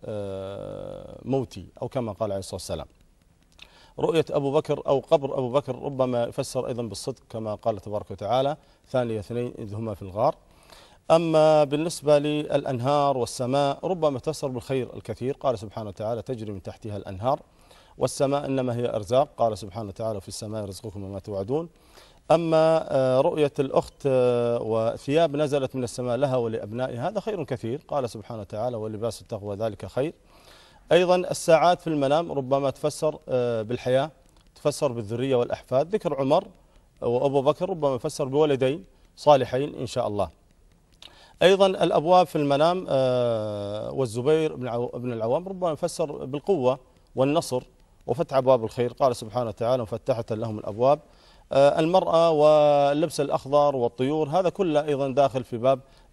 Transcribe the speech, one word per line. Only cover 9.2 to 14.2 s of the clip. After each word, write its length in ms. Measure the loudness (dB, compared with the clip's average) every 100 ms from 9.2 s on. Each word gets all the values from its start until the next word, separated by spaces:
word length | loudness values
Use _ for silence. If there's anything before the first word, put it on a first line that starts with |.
| -6 -6 -6 -8
إذ 160 | -10
هما 200 | -8 -8
في 80 | -8
الغار". 320 | -8 0 0 0 _ _ -20 -20 -20 _ 4
أما 540 | 4 4 6 6 6
بالنسبة 540 | 4 0 -2 -2 4 4
للأنهار 1000 | 4 -2 0 -2 -2 -2 0 2 2 0
والسماء 680 | -2 -4 -2 0 0 -2 -4
ربما 320 | 0 0
تفسر 300 | 0